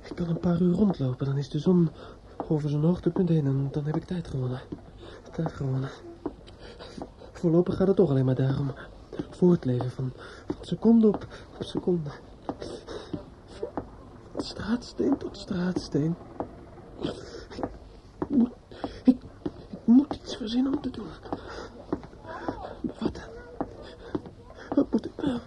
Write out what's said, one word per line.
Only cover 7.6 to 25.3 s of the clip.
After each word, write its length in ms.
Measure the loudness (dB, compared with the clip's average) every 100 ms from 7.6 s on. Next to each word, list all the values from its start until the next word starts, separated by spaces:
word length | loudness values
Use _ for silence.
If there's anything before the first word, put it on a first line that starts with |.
| 4 4
gaat 120 | 4
het 80 | 6
toch 140 | 6
alleen 160 | 6 4
maar 100 | 2
daarom. 360 | 2 2 -2 -4 -12 -18 -16 -10 -10
Voortleven 600 | 4 6 6 4 0 0
van, 200 | -2 -6 -6 -16 -18 -8
van 200 | -8 -4
seconde 420 | 2 6 8 8
op, 200 | 6 -4 -14 -18 -10
op 80 |
seconde. 460 | -6 -2 2 2 0 -10 -16 -20 -12 -10 -8 -10 -10 -12 -8 -10 -10 -18 -20 -10 -8 -8 -10 -16 -18 -18 -16
Van 100 | -10
straatsteen 760 | -8 -6 -2 -2 -2 -2 2 2
tot 200 | -2 -10
straatsteen. 760 | -6 -2 0 -2 0 0 0 -2 -8 -10 -10 -10 -18 -18 -18 -8 -6 -6 -12 -14 -14 -8 -8 -8 -18 -20 -20 -8
Ik 100 | 0
moet, 220 | 4 4 2 -18 -10 -10 0
ik, 180 | 4 4 2 -10 -10 -10 -16
ik 100 | -6 8
moet 340 | 8 8 -2
iets 120 | -8 -8
verzinnen 380 | -2 0 2
om 80 | 0
te 80 | -4
doen. 180 | -8 -10 -12 -10 -10 -8 -12 -12 -14 -8 -8 -8 -16 -12 -10 -8 -8 -10 -8
Maar 140 | -8 -4
wat 140 | -4
dan? 160 | -4 -12 -14 -16 -10 -10 -10 -16 -16 -8 -8 -8 -16 -20 -18 -2 2
Wat 160 | 2
moet 140 | 2 -2
ik 60 | -4
nou? 220 | -2